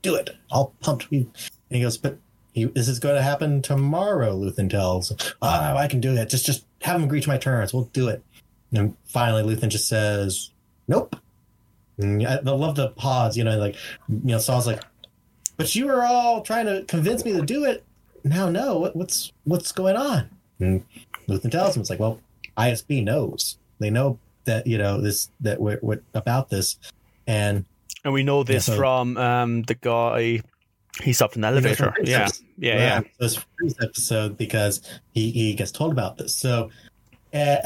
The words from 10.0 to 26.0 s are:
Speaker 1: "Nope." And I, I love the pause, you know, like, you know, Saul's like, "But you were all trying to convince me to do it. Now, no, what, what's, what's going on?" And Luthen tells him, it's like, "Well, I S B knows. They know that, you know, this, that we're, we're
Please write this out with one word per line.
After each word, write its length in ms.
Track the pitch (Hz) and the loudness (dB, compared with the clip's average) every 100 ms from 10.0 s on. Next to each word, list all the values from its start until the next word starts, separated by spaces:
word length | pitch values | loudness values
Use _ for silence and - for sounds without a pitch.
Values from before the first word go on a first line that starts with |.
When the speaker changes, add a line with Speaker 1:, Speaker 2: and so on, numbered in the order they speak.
| 104 104 98 92 - _ _ _ - | 2 0 -2 -4 -8 _ _ _ -4
Speaker 1:
"Nope." 280 | 196 - - _ _ _ _ _ _ _ - | -2 -4 -14 _ _ _ _ _ _ _ -6
And 280 | 101 104 120 | -2 0 0
I, 100 | 135 | -2
I 20 | 131 | -2
love 240 | 139 160 143 | 0 0 -2
the 120 | 131 | -4
pause, 480 | - 127 127 113 110 | -4 -2 0 2 0
you 80 | |
know, 140 | 113 110 | 0 0
like, 180 | 101 - - - - | -2 -4 -12 -14 -6
you 120 | 107 131 | -2 0
know, 60 | 113 | 0
Saul's 280 | 123 123 113 | 2 0 0
like, 160 | 107 - _ - _ _ _ - - | -4 -8 _ -20 _ _ _ -10 -6
"But 160 | 160 | -2
you 120 | 214 277 | 0 0
were 160 | 254 | 2
all 380 | 240 247 240 220 | 4 4 2 0
trying 240 | - 226 220 | 0 -2 0
to 160 | 196 | -2
convince 400 | - 170 160 233 233 | -2 0 0 0 0
me 60 | |
to 80 | 185 | -2
do 220 | 151 269 | 0 0
it. 200 | 285 - - _ _ - | 0 -2 -8 _ _ -6
Now, 240 | 139 170 190 | -2 0 2
no, 300 | 170 269 202 | 0 0 0
what, 180 | 175 160 | -2 -4
what's, 360 | 180 - - - | -4 -6 -6 -8
what's 280 | - 175 - | -2 -2 -2
going 240 | - 185 208 | -2 0 2
on?" 340 | 285 185 - - _ - | 2 0 -2 -10 _ -4
And 240 | 92 92 - - - - - | 0 0 -2 -16 -18 -12 -4
Luthen 220 | 98 117 | -4 -2
tells 260 | 165 196 - | 0 2 0
him, 40 | |
it's 80 | 101 | -2
like, 100 | 92 | -2
"Well, 180 | 110 110 _ _ - - | -2 -4 _ _ -10 0
I 140 | 120 | 0
S 100 | 120 | 0
B 220 | - 139 | -2 -2
knows. 560 | 104 143 98 - - - _ - | 0 0 -2 -4 -8 -8 _ -6
They 120 | 107 | 0
know 280 | 113 139 120 _ _ | 2 2 -2 _ _
that, 220 | - 110 120 | -4 -2 0
you 120 | 113 | 0
know, 220 | 101 98 | 0 0
this, 300 | 104 98 - - | 0 -2 -6 -6
that 200 | 104 - | -4 -2
we're, 180 | 104 104 | -2 -2
we're 180 | 110 107 | -2 -4